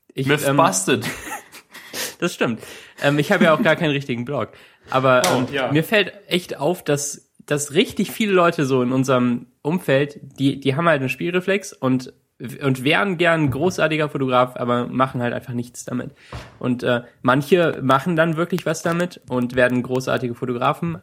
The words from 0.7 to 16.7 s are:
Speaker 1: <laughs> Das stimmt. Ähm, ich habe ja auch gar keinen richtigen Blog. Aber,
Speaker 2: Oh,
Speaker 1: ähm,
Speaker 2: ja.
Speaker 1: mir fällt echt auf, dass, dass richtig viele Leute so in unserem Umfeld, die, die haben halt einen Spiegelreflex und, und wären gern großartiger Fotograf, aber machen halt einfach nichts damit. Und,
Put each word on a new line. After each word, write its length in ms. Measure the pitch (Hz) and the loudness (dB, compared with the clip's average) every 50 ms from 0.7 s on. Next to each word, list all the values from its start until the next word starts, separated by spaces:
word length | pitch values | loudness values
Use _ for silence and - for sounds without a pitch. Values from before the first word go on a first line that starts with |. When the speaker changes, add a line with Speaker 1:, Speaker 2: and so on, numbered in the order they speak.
| 190 - - - 135 110 - - - | 2 0 0 0 0 0 0 -6 -8
Speaker 1:
<laughs> 20 | - - - - - - - - - - _ - - - - - - - - - - | -10 -12 -12 -12 -12 -14 -18 -20 -20 -20 _ -20 -20 -20 -14 -10 -8 -8 -8 -6 -4
Das 160 | 170 175 - | -4 -4 -2
stimmt. 260 | - - 139 110 107 - - - - - - - - | 0 -2 -2 -2 -4 -8 -16 -18 -20 -20 -20 -10 0
Ähm, 160 | - 143 143 147 | 0 2 2 2
ich 140 | 147 - | 2 2
habe 140 | 202 180 180 | 4 4 6
ja 80 | 165 156 | 4 4
auch 80 | - 233 | 4 4
gar 120 | 170 156 | 2 2
keinen 140 | 151 175 156 | 2 2 0
richtigen 360 | 143 143 139 - 123 117 120 | 0 -2 -4 -4 -6 -6 -6
Blog. 240 | 127 147 127 107 - - - - - _ _ _ - | -6 -4 -4 -6 -6 -8 -20 -20 -20 _ _ _ -2
Aber, 320 | - 131 131 135 127 127 123 - 127 | -2 2 4 4 4 4 4 2 2
Speaker 2:
Oh, 60 | 123 | 0
Speaker 1:
ähm, 80 | 127 123 | 0 -2
Speaker 2:
ja. 200 | 139 139 131 120 | -2 -4 -2 0
Speaker 1:
mir 120 | 139 156 160 | 0 0 0
fällt 300 | - 226 208 196 - - - - - | 2 2 0 0 0 -4 -14 -8 -4
echt 280 | 175 180 175 - - - | -4 -4 -4 -6 -8 -4
auf, 260 | 139 156 180 175 - | -2 -2 -2 -2 -2
dass, 480 | - 147 139 - - - - _ _ _ _ - - | -2 -2 -2 -2 -6 -10 -12 _ _ _ _ -6 -4
dass 260 | 147 143 139 - 131 | -4 -4 -4 -2 0
richtig 380 | 170 247 254 - - 202 - | 0 0 0 0 -4 -4 -4
viele 200 | - - 226 208 | -4 -4 -2 2
Leute 340 | 190 185 175 170 170 - 147 127 | 2 4 4 4 2 0 0 2
so 160 | 135 127 123 | 2 2 2
in 80 | 123 | 2
unserem 560 | 131 131 131 135 131 123 123 123 120 120 - - _ _ _ | 2 0 2 4 2 2 4 2 0 -2 -6 -12 _ _ _
Umfeld, 560 | 147 165 185 - - 139 135 147 147 - - - - - - | -4 -4 -2 0 2 2 2 2 0 -6 -14 -20 -20 -6 -2
die, 200 | 139 139 - - | 0 0 0 0
die 160 | - 135 131 | -2 -2 -2
haben 120 | 143 170 170 | 2 2 2
halt 120 | 156 139 | 2 2
einen 100 | 131 127 | 0 -4
Spiegelreflex 640 | - - 170 170 175 180 180 - 190 208 202 - - | -4 -4 -6 -2 -2 -2 0 0 -2 -2 -4 -8 -12
und, 400 | _ - 127 131 127 127 - - _ _ _ _ _ 135 117 135 - | _ 0 0 0 0 -2 -6 -16 _ _ _ _ _ -14 -14 -12 -4
und 220 | 147 139 135 127 123 | -2 -2 -2 0 2
wären 340 | 143 160 185 202 202 185 156 | 2 2 2 2 0 0 0
gern 320 | 175 170 165 160 156 139 | 2 2 4 4 2 0
großartiger 580 | 117 135 156 185 185 - 156 156 156 151 156 143 | 0 0 0 0 0 2 0 0 2 0 -2 -2
Fotograf, 480 | - 147 135 127 127 123 127 127 127 | -2 -2 -2 2 4 2 2 2 0
aber 300 | - 127 120 120 120 120 | -6 -2 0 0 0 -2
machen 380 | - - 123 131 139 - 127 120 | -2 0 0 0 0 0 -4 -4
halt 100 | 120 113 | -2 -4
einfach 200 | 123 - - 120 | -4 -8 -6 -6
nichts 300 | 120 120 120 - - - | -6 -8 -8 -12 -14 -12
damit. 280 | - 127 123 123 - - _ - - - - - - - - | -8 -8 -8 -8 -10 -14 _ -20 -16 -14 -14 -14 -16 -14 -6
Und, 240 | - 127 | -2 -2